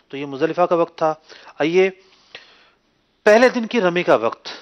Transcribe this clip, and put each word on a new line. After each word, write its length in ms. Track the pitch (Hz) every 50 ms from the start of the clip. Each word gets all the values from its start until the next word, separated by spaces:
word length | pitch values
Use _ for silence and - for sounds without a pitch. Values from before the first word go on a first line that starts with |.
| _ _
تو 80 | -
یہ 100 | 135 143
مزدلفہ 340 | 139 139 131 151 160 156 175
کا 140 | 180 170 180
وقت 240 | 165 170 - - -
تھا۔ 160 | 165 160 151 - _ - - - - - - -
آئیے 320 | 147 160 170 185 185 190 185 - _ _ _ _ _ _ - - - _ _ _ _ _ _ _ _ _ _ _ _ _ _ _ -
پہلے 220 | 214 208 233 254 247
دن 180 | - 247 220
کی 140 | 214 - 240
رمی 220 | 185 180 170 180
کا 120 | 170 175 151
وقت۔ 340 | 117 110 113 - - - - - -